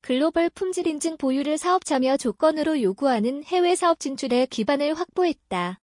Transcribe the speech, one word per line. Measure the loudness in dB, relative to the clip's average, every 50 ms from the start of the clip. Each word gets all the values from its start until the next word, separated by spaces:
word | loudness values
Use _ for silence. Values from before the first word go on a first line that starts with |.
글로벌 | -4 -2 0 0 0 2 2 0 0 0
품질 | _ -4 -4 -4 -4 -2 -2
인증 | -2 -2 -2 -4 -6 -4
보유를 | -2 -2 -2 0 0 0 -2 -2
사업자며 | -2 0 0 0 0 0 0 0 0 2 2 0 0
조건으로 | 0 -4 -2 _ 2 2 2 2 0 0 0 2
요구하는 | 0 0 0 0 0 0 2 2 0 -2 -4 -6 -6
해외 | -2 0 2 2 2 2
사업 | 2 2 0 0 _
진출의 | -2 -8 -6 -6 -4 0 2 0 0 0
기반을 | -2 -2 0 0 0 0 0 -2
확보했다. | -2 -4 -6 -4 _ 0 0 0 0 _ _ _ -4 -4 -4 -4 -6 _ _